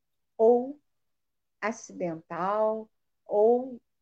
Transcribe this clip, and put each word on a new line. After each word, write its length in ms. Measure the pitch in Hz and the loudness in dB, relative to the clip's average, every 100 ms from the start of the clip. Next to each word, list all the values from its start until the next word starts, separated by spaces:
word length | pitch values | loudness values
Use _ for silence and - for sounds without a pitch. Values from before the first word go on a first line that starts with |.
| _ _ _ - | _ _ _ 2
ou 420 | 226 240 262 294 _ _ _ _ _ _ _ _ | 4 4 0 -12 _ _ _ _ _ _ _ _
acidental 1300 | 208 226 - 190 175 165 - 170 185 214 214 220 220 _ _ _ - | -8 -8 -12 -10 -8 -8 -12 -8 -4 -2 -2 -4 -10 _ _ _ -4
ou 560 | 208 220 247 262 240 _ _ | 2 4 2 -2 -14 _ _